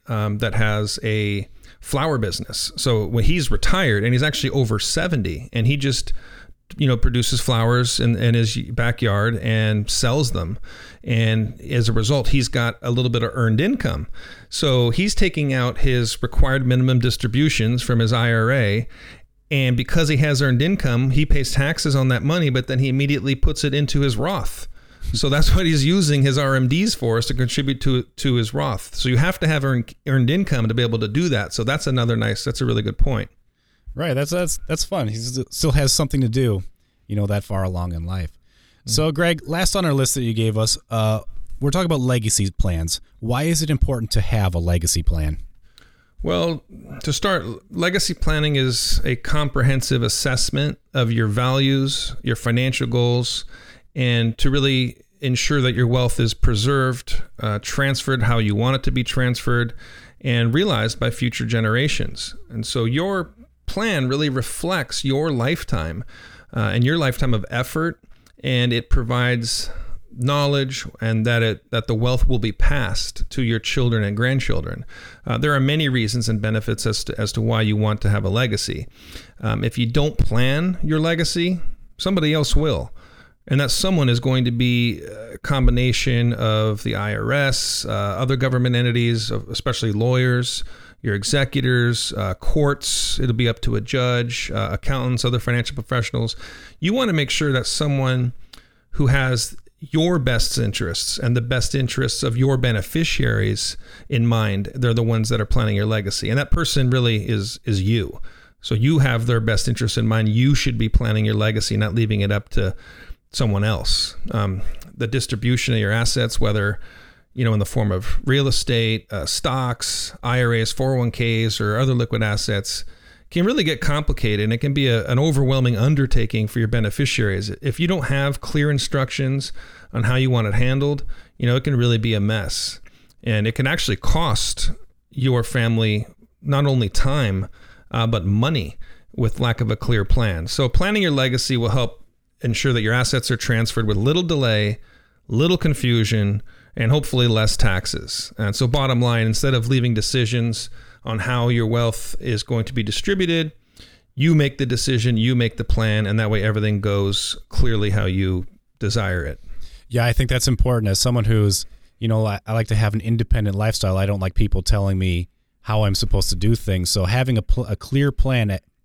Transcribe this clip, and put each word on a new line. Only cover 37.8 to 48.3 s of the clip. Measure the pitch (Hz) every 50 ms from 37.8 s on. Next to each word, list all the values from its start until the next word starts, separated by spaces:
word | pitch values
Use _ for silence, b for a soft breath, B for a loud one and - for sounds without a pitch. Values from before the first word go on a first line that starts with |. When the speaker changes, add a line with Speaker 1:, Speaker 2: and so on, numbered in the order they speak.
| 87 90 85
Speaker 2:
in | 82 82
life. | 87 92 95 85 80
Speaker 1:
Mm-hmm. | - - _ _ _ _ _ _ _ _ _ -
Speaker 2:
So, | 110 - 156 160
Greg, | 147 143 175 170 170 151 - 127
last | 156 170 190 - -
on | 202 180
our | 165 139
list | 135 131 120 -
that | 139 123
you | 117 113
gave | 110 113 113 104
us, | 110 110 107 - - - _
uh, | 117 113 110 110 110 107 - - - - - - - -
we're | 131 143 139
talking | 180 185
about | 170 160 139
legacy | 123 127 127 123 107 107 - - 101 98 -
plans. | - - 98 87 82 82 80 - - - - _ -
Why | 117 113 120 127 151
is | 165 170 147 156
it | 151
important | 151 127 - - 135 123 123 110 -
to | 123
have | 98 - - 107 98 95 87
a | 85
legacy | 85 87 87 87 85 85 - 87 78
plan? | - 85 80 78 76 78 - - - - - b b b b b b b b b b b b -
Speaker 1:
Well, | - 170 175 170 170 165 143 - _ - - - - - - -
to | 156 143
start, | - - 202 185 165 82 113 113 - - -
legacy | - 175 170 180 180 202 - - 170
planning | - - 156